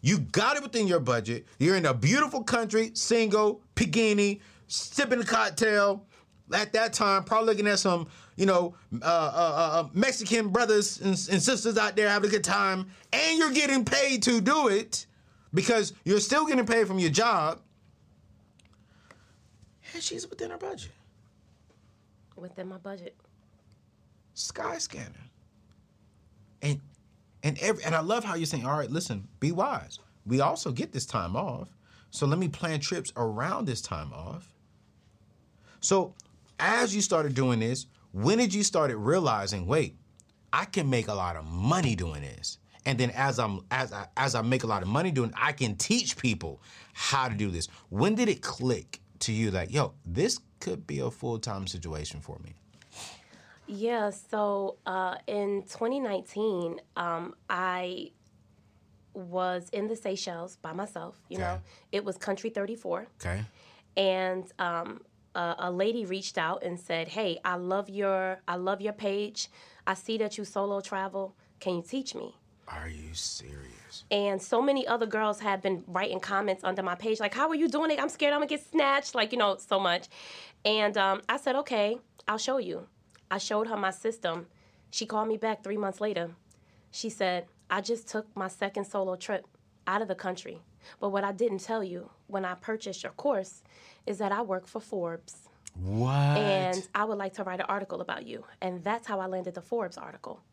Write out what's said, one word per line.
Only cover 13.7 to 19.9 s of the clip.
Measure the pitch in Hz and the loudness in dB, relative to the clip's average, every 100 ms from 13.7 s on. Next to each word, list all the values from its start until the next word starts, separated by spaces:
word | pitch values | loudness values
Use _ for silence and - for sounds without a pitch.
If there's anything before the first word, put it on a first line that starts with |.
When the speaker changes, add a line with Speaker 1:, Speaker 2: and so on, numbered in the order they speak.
| 269 | 4
Speaker 1:
paid | 208 277 277 262 | 4 2 4 4
to | 214 233 | 4 4
do | 202 311 269 | 6 6 6
it | 202 226 - - _ _ _ _ | 2 0 -6 -8 _ _ _ _
because | 160 185 226 208 - 160 | 0 4 4 2 -2 2
you're | 202 | 4
still | 202 285 311 | 6 4 4
getting | 262 220 | 4 4
paid | 233 202 | 4 4
from | 190 | 4
your | 170 | 4
job. | 151 233 202 156 165 _ _ _ _ _ _ _ - _ _ _ _ _ _ _ - _ _ _ _ - _ - | 4 4 4 2 -2 _ _ _ _ _ _ _ -20 _ _ _ _ _ _ _ -20 _ _ _ _ -20 _ -14